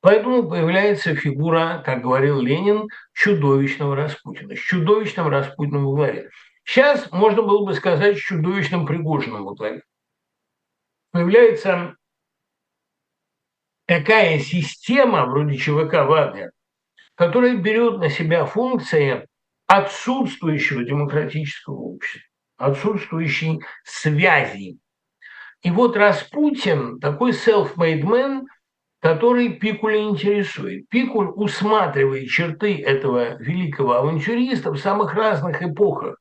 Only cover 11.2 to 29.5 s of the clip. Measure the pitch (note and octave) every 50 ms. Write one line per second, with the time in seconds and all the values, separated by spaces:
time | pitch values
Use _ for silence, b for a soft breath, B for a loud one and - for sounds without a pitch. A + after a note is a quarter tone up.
11.2 | F3 F3 G3 A#3 B3 A3+ - - - G3 F3+ F3 F3 E3+ - _ _ _ _ _
12.2 | _ _ _ _ _ _ _ _ _ _ _ _ _ _ _ _ _ _ _ _
13.2 | _ _ _ _ _ _ _ _ _ _ _ _ _ - F3 E3+ C#3+ G#3+ A3 A3
14.2 | G#3 E3+ D#3+ D3 D3 - - F3+ D3 - - - - - A#3+ C#4 C4+ A#3+ G#3+ D#3+
15.2 | C3 B2 B2+ C#3+ D3+ D3+ C#3+ C3 - D3+ D3 D3+ D#3 - - E3 C#3+ C#3 D#3 D#3
16.2 | C#3+ - - G2+ F#2 - _ _ _ _ _ _ _ _ _ b b b _ -
17.2 | F3 E3+ - A#3+ B3 B3 B3+ G#3 F3 G#3+ A3 A3+ A#3+ A#3 - F#3+ F3 D3 C#3+ -
18.2 | E3 D#3 E3 E3+ D3 B2+ - G#3 A#3+ B3+ B3 A3 - - - D#3 C#3+ C#3 B2+ A#2
19.2 | - _ _ _ _ _ _ _ _ _ G3 G3 G3 - - - - A#3 B3+ C4+
20.2 | A#3+ - - - - D#3+ D#3 C#3+ - - C#3+ B2 A#2+ B2 C#3 D3 D3 C#3+ C#3+ D3+
21.2 | D3+ - - D3+ D3 C#3+ - - - - - - - - - - - - - -
22.2 | - _ _ _ _ _ _ _ C#3 C#3 C#3 C#3 - G#3 A3 F3+ - - - D#3+
23.2 | E3 D3+ C#3 - D#3+ D#3+ D#3+ - B B B B B - - - - D#3 D3+ D3
24.2 | F3 F#3 E3 C#3+ - - - G2 G2 F#2 - - _ _ _ _ _ _ _ _
25.2 | B B B B B B B B _ F3 E3+ G3 B3 A#3+ A#3 G#3+ G3+ G#3 G3 -
26.2 | - - - D4 D4+ D4+ C#4 - - G3+ E3 C#3+ B2+ A#2+ - - - D3 D3 -
27.2 | A#3+ B3 A3 - - A#3 G#3+ G#3 - - - E3+ E3+ D#3+ D#3+ D3+ C#3+ F#3 A3+ B3
28.2 | C4 C#4 C#4 C4+ C4+ B B B _ _ _ _ _ _ _ _ - - E3 -
29.2 | A#3 A#3+ A#3+ B3 B3 A#3